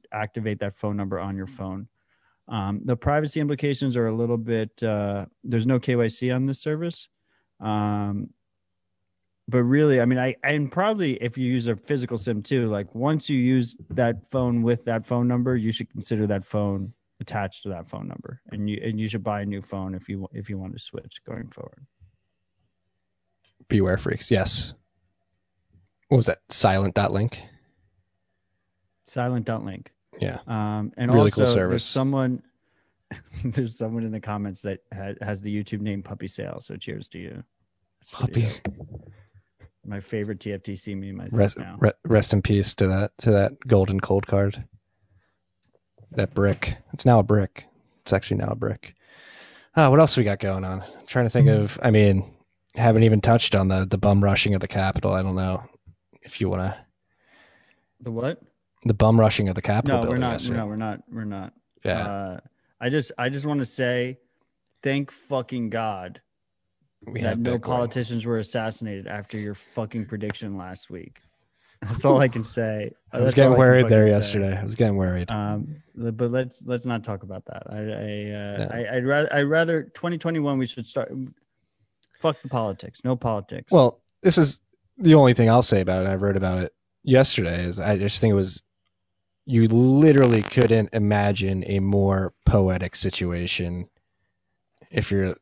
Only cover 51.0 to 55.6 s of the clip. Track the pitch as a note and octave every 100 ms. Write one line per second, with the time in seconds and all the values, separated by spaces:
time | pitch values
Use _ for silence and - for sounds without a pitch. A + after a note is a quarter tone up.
51 | - B2+ A#2+ B2 C#3 G#2+ G#2 - B2 G#2+
52 | G#2 G2 G2 _ _ _ _ - A#2 A2
53 | A2+ G#2+ A#2 A#2 - G2+ F#2+ F#2+ F#2+ G2
54 | G2+ G2+ G2 G2 G#2 F#2+ G2+ G#2 F#2+ -
55 | G2 F#2+ F#2+ F#2 F#2 F#2